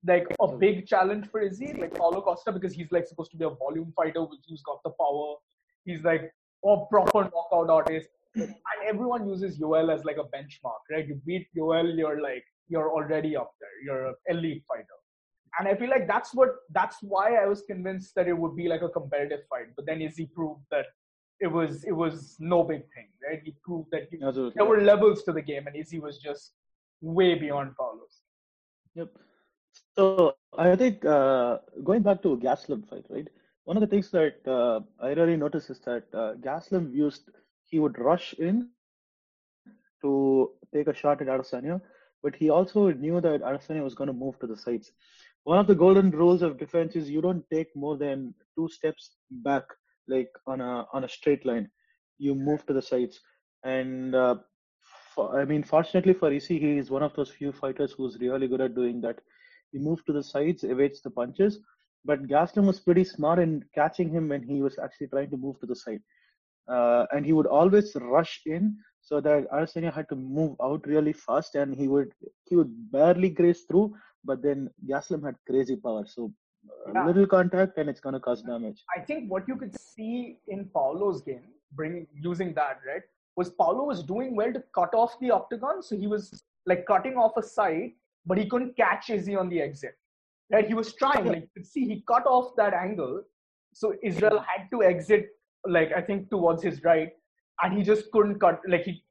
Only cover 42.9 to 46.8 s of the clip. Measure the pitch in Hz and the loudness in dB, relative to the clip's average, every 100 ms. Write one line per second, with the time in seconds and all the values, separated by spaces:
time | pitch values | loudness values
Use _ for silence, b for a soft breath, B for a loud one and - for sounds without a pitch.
42.9 | 143 147 175 170 147 120 139 - 156 139 | 2 -2 0 2 0 -2 -6 -6 -6 -6
43.9 | 120 139 123 135 - 120 107 - 120 - | -6 -6 -6 -8 -8 -10 -10 -6 -6 -8
44.9 | _ b b b b - 180 202 185 175 | _ b b b b 2 4 6 8 8
45.9 | 190 190 151 175 180 170 139 151 170 | 8 6 6 6 6 2 -2 -4 -2